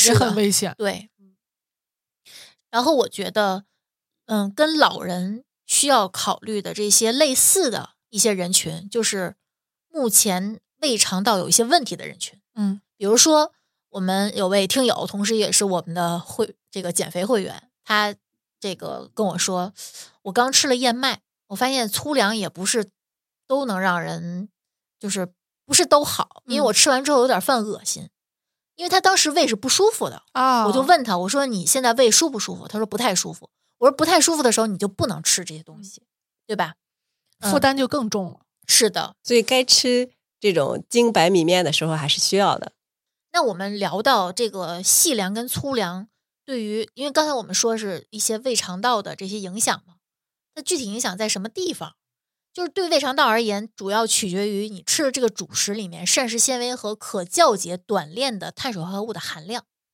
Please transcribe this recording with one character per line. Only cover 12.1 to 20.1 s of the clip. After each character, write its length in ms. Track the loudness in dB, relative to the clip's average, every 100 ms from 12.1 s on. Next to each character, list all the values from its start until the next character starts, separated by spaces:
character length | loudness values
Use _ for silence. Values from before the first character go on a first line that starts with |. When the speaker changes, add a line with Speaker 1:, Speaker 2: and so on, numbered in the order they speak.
| -12
Speaker 2:
群。 220 | -14 -16 _ -4
Speaker 1:
嗯。 260 | -2 -4 _ _
Speaker 2:
比 80 | 2
如 100 | 4
说， 380 | 6 6 2 -4 _ _ _
我 80 | -6
们 360 | -2 0 -2 -2
有 120 | 0
位 180 | 2 2
听 200 | 2 2
友， 200 | 0 -4
同 180 | -4
时 120 | -2 0
也 160 | 2
是 140 | 2 2
我 180 | 0 -2
们 80 |
的 260 | -2 -2 -2
会-， 360 | -6 -4 -4 -6 _
这 100 | -8
个 100 | -8
减 200 | -6 -6
肥 120 | -4
会 200 | 0 0
员， 260 | -2 -10 -20 _
他 320 | -2 0 0 -4 _ _ _ _
这 140 | -10
个 380 | -8 -10 -12 -10
跟 140 | -4 -2
我 100 | -2
说 340 | -2 -2 -6 -10 -18 -18 -20